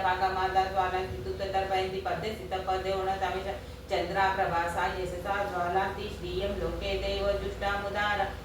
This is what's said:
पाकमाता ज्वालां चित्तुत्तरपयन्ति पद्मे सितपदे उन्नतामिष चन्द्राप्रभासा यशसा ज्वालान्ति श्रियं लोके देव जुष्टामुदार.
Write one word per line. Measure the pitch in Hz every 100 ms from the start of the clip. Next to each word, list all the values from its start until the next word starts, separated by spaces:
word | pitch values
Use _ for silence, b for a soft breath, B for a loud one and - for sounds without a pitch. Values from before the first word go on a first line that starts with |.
पाकमाता | 190 185 190 185 190 185 190
ज्वालां | 196 185 185 190
चित्तुत्तरपयन्ति | - 190 190 190 190 190 190 190 190 185
पद्मे | 170 214 220
सितपदे | 175 185 190 190 190 190
उन्नतामिष | 190 190 185 185 196 - B B -
चन्द्राप्रभासा | 196 175 190 190 190 180 170 175 185 226 185
यशसा | 175 170 202 202 202
ज्वालान्ति | 180 175 190 196 202 208
श्रियं | - 180 180 202 202
लोके | 165 170 202 190
देव | 196 196 202 196
जुष्टामुदार. | 196 196 196 202 202 202 208 202 196 -